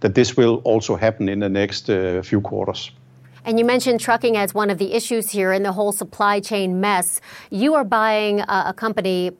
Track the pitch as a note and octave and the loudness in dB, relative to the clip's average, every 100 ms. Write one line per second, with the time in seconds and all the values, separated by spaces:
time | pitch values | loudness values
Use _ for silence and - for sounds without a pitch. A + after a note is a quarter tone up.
0 | G#2+ F#2+ B2 - A#2 A#2 - A2+ - F#2 | 0 2 2 4 4 4 2 0 0 0
1 | A2 A2 G2 G2+ G2+ G2 G2+ - - G2 | 0 0 -2 -2 -2 0 -2 -4 -2 0
2 | F#2+ F2+ F2+ G#2 G2+ G2+ F#2+ F#2+ - - | 0 -2 0 -2 -2 -4 -4 -6 -10 -16
3 | - - - - - A3+ A#3 B3 B3+ A#3 | -20 -20 -20 -12 -2 0 2 2 2 0
4 | - A#3 B3 A3 G3 G#3+ G#3 F3+ G3 A3+ | 2 0 2 2 0 0 0 0 -2 -2
5 | A3+ A#3 A3 G#3 F#3 F#3+ G3+ F#3 G#3 G3+ | -2 -4 -2 -2 0 2 0 0 -2 -2
6 | F#3 - G#3 G#3 G3+ G#3 F#3+ F#3 G3+ F#3+ | -8 -2 0 0 -2 -2 -2 0 2 0
7 | F3+ - - - - F#3+ C#4 D#4 A3 A3+ | 0 -6 -10 -20 -10 -2 2 2 2 2
8 | A3 G#3+ G#3+ G3+ - G3 F3+ F#3 A3 G#3+ | 2 2 0 0 0 -2 -2 -4 -4 -2
9 | F#3+ F#3 F3+ - | 0 0 -2 -6